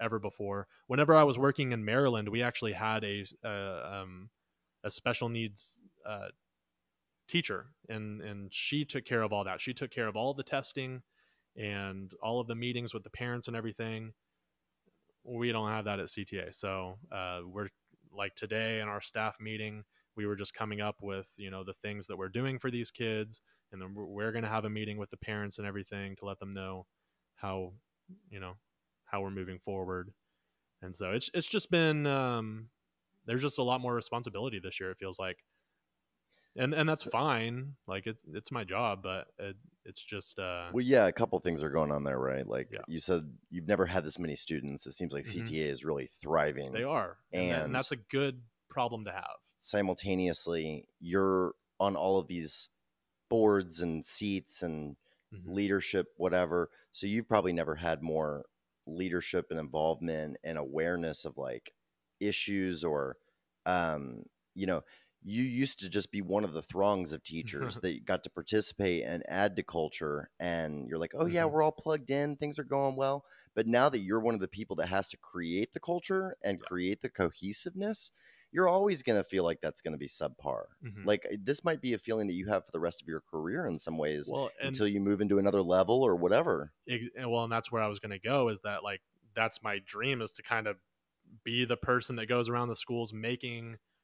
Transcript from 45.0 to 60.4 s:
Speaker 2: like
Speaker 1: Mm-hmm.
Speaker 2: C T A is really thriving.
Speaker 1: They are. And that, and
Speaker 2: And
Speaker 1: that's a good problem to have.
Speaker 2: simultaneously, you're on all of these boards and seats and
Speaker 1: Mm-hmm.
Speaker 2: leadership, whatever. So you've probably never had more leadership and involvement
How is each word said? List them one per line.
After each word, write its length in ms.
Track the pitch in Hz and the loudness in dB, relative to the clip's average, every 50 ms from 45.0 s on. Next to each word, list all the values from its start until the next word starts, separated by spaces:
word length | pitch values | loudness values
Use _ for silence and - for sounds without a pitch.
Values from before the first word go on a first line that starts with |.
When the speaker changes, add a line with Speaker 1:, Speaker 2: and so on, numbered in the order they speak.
| 92 80 71 | -4 -4 -4
Speaker 2:
like 100 | 71 69 | -4 -6
Speaker 1:
Mm-hmm. 240 | - 98 87 - - | -4 -6 -6 -4 -4
Speaker 2:
C 40 | |
T 120 | 78 80 78 | -2 0 0
A 20 | |
is 180 | 73 69 65 69 | 0 -2 -2 -2
really 280 | 80 76 69 65 - - - | -2 -2 -2 -4 -6 -10 -10
thriving. 520 | - 73 80 80 76 76 69 67 71 65 - | -2 2 4 4 4 4 2 -2 -4 -6 -4
Speaker 1:
They 100 | 110 123 | -4 -2
are. 340 | 139 160 127 98 87 87 - _ _ | 0 0 0 -2 -2 -6 -12 _ _
And 180 | - 90 90 87 | -2 0 2 2
that, 60 | 85 | 2
and 100 | 80 78 | 2 0
Speaker 2:
And 100 | - 127 | 0 0
Speaker 1:
that's 160 | 127 135 - | 0 0 0
a 40 | 143 | -2
good 480 | 120 - - - 135 143 139 127 123 120 - _ _ _ - | -6 -6 -4 -2 0 0 0 -2 -6 -12 -20 _ _ _ -8
problem 340 | - 135 123 117 120 113 107 | -2 -2 0 0 -2 -4 -6
to 60 | 98 | -6
have. 260 | 90 95 - - - - _ - _ - | -8 -8 -8 -8 -10 -12 _ -20 _ -6
Speaker 2:
simultaneously, 1300 | - - - 104 101 95 90 - - 98 95 92 90 87 82 - - 85 85 82 78 78 78 73 - - _ - | -2 2 4 4 4 4 2 0 2 2 2 4 4 4 4 2 2 2 0 0 0 -2 -4 -8 -10 -14 _ -12
you're 560 | 85 85 87 98 95 95 95 92 90 85 - _ _ _ _ - | -4 2 4 4 6 6 6 6 4 2 0 _ _ _ _ 2
on 160 | 95 101 98 | 2 2 2
all 240 | 73 85 95 98 95 | 2 4 4 4 4
of 80 | 82 73 | 2 0
these 420 | 87 87 80 76 - - - - _ _ _ _ _ _ _ _ _ _ _ - | -2 -4 -2 -2 -2 -2 -2 -4 _ _ _ _ _ _ _ _ _ _ _ 2
boards 500 | 117 113 110 107 101 98 92 87 82 82 | 4 8 8 8 8 6 4 0 -2 -2
and 260 | 87 85 80 80 76 | -2 0 0 0 -2
seats 560 | - - - 104 104 98 92 - - - - | -2 -2 0 2 2 0 0 -2 -2 -4 -4
and 340 | 90 85 78 78 76 73 69 - _ _ _ _ _ - 110 | -2 -2 -4 -4 -6 -8 -10 -12 _ _ _ _ _ -18 -16
Speaker 1:
Mm-hmm. 180 | 98 90 87 | -14 -8 -4
Speaker 2:
leadership, 580 | 92 98 101 98 101 95 - - - 95 87 - - - | 0 2 2 4 4 2 2 2 0 0 0 0 -2 0
whatever. 520 | 87 92 87 90 90 80 85 87 85 - _ - - _ | 0 4 4 4 4 4 4 2 2 0 _ -14 -20 _
So 160 | - - - 101 | -10 -6 -2 0
you've 200 | 104 117 113 - | 0 0 0 4
probably 260 | 113 107 90 92 87 | 4 4 4 4 2
never 200 | 85 80 78 80 | 2 0 0 -2
had 300 | 76 85 82 80 71 73 | -2 0 0 0 0 0
more 420 | 82 78 80 78 76 73 71 - - _ _ _ _ _ _ - | 0 0 2 0 0 -2 -4 -8 -12 _ _ _ _ _ _ -14
leadership 600 | 78 80 85 92 92 85 87 - - - 90 82 - | -10 -6 -4 -2 0 0 -2 -2 0 -2 -2 -2 -2
and 100 | 90 80 | -2 -4
involvement 800 | 78 76 - 78 78 80 82 76 85 82 80 78 78 76 - - | -4 -4 -2 2 2 2 2 0 0 -2 -2 -2 -4 -6 -8 -8